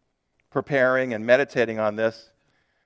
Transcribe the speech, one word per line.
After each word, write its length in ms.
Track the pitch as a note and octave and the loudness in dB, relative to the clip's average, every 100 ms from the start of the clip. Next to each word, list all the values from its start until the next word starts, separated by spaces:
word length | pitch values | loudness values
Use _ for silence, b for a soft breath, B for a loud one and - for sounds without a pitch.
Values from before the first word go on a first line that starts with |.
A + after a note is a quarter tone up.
| _ _ _ _ _ | _ _ _ _ _
preparing 600 | C#3 - C#3 B2+ C3 C3 | -8 -2 0 2 0 -2
and 120 | G#2+ A2+ | -4 2
meditating 540 | B2+ C#3 C3+ A2+ A2 | 2 2 -2 -2 -2
on 180 | G#2+ G#2+ | -4 -2
this, 340 | A2 - - _ _ _ _ _ | -4 -4 -20 _ _ _ _ _